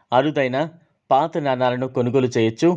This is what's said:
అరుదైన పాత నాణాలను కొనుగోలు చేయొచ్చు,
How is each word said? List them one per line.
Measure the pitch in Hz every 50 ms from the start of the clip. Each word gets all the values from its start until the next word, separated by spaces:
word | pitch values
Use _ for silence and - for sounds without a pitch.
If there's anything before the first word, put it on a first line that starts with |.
| _ -
అరుదైన | 120 127 139 156 139 147 131 123 127 139 160 156 - - _ _ _ _ _ -
పాత | 135 135 156 160 -
నాణాలను | 165 147 135 131 127 127 123 123 123 131
కొనుగోలు | 127 127 135 120 120 117 135 127 120 -
చేయొచ్చు, | 120 113 113 113 - 160 175 180